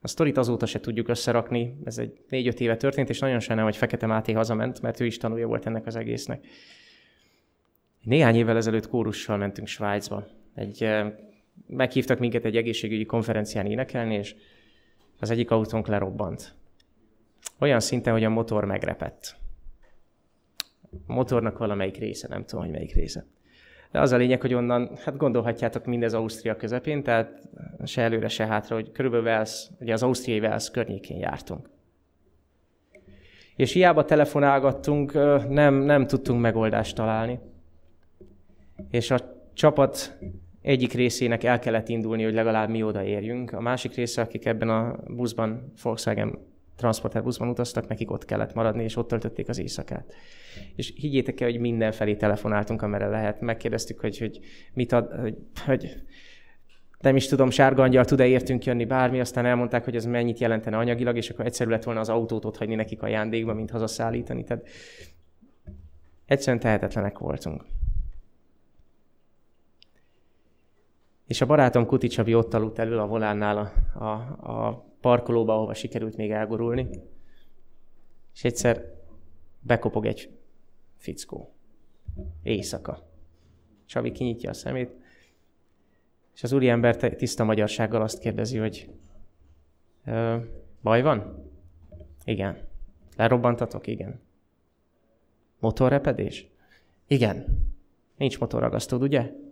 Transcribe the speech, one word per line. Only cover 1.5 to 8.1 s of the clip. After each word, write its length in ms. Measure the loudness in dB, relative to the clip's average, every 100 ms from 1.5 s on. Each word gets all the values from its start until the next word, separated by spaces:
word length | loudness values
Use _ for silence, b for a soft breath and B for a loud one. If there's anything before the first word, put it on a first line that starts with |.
| -2 -2 -6
ez 140 | -10 -8
egy 220 | -8 -10 _
négy-öt 320 | -2 -2 0
éve 160 | 0 2
történt, 320 | 0 0 -2
és 100 | 0
nagyon 220 | 0 0
sajnálom, 300 | 0 0 0
hogy 80 | 0
Fekete 280 | -2 0 0
Máté 260 | 0 0
hazament, 480 | 0 0 0 -2 -4
mert 200 | -6 -2
ő 40 |
is 120 | -4 -2
tanúja 300 | -4 -2 -2
volt 200 | -2 -4
ennek 200 | -6 -6
az 100 | -8
egésznek. 500 | -6 -6 -6 -10 b b b b b b b b b b b _ _ _ _ _
Néhány 320 | 2